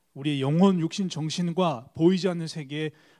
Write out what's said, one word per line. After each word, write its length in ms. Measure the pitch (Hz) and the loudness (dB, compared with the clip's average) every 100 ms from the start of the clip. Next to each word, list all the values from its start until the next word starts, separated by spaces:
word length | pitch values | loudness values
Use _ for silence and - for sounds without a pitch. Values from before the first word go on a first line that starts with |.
| _ | _
우리의 260 | 135 147 139 | -8 -4 0
영혼, 400 | 131 160 196 180 | 2 4 6 4
육신, 280 | 160 - 185 | 0 -2 -6
정신과 840 | - 156 180 175 165 175 120 - | -4 -6 -2 -2 0 -2 -2 -8
보이지 320 | - 170 185 180 | 2 4 4 0
않는 220 | 170 160 | -4 -6
세계에 420 | 170 135 151 156 - _ | -10 -8 -6 -6 -8 _